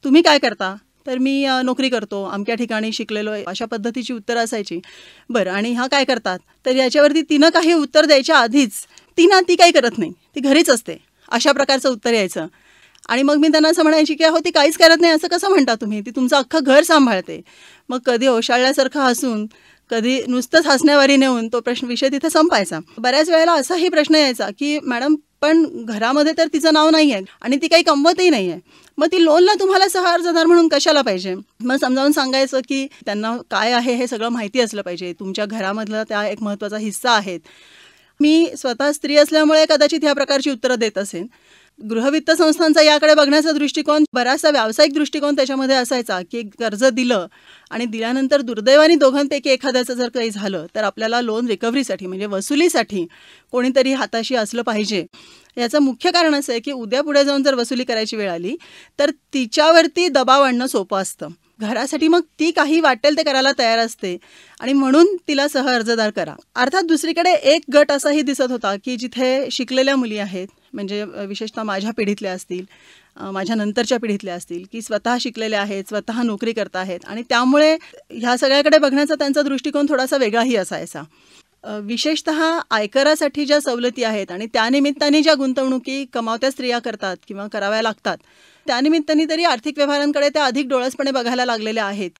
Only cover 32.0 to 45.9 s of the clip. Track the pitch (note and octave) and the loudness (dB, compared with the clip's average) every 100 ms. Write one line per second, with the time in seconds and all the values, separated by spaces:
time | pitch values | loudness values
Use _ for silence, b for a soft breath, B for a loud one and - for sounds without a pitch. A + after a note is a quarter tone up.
32 | C#4+ D4+ C4 C4 C4+ C4 B3+ C4+ C4+ B | 2 0 0 0 0 -2 -4 -6 -6 B
33 | - G#3 A3 A#3 - G3 G#3+ B3 A#3+ A#3+ | -8 -6 -6 -8 -6 -2 0 0 0 -2
34 | B3 A#3 A3+ A#3+ G#3 B3+ A#3 G#3 F#3+ F3 | -4 -4 -4 -4 -4 -2 -2 -2 -10 -10
35 | F3+ E3+ F#3+ F#3+ G#3 A3 F#3+ G#3 G#3+ G#3+ | -10 -10 -10 -6 -6 -6 -6 -6 -6 -6
36 | A3 G#3 G#3 G#3 G#3+ G3+ G#3 G#3+ G#3+ F#3+ | -6 -4 -4 -6 -6 -6 -8 -6 -8 -4
37 | B3 A3+ G3+ F3 _ b b b b b | 0 0 0 -10 _ b b b b b
38 | b _ D4 D#4+ E4 - C4 A#3+ C#4+ D4 | b _ 4 4 2 -2 -6 -2 -2 -2
39 | C#4+ D4 D4 D#4 D4+ D#4 D#4 D4+ D4 D#4 | 2 4 4 4 4 4 4 4 2 2
40 | D4 C#4+ C4+ C#4 C4+ C4 B3+ B3 A3 G3+ | 0 0 0 0 -2 -4 -2 -2 -2 -4
41 | G3 E3+ G#3+ b b b b _ G#3+ A3+ | -8 -8 -12 b b b b _ -6 -2
42 | B3+ D4+ D#4 D#4+ D#4+ D#4 D#4+ D#4 D4+ D4+ | 0 0 0 2 2 2 2 6 6 6
43 | D4+ D4+ C#4+ D4 D#4 D4+ C#4+ D#4 D4+ D4+ | 4 4 4 2 2 0 -2 -4 0 0
44 | D4+ - B3 C#4+ D#4 C#4+ A3 A3 D4+ C#4+ | 0 0 -2 0 2 2 0 -2 -4 -4
45 | D4 D#4 C#4+ C#4 C4+ C4+ C4 C4+ B3 | -4 -4 -4 -2 -2 -2 -2 -2 -2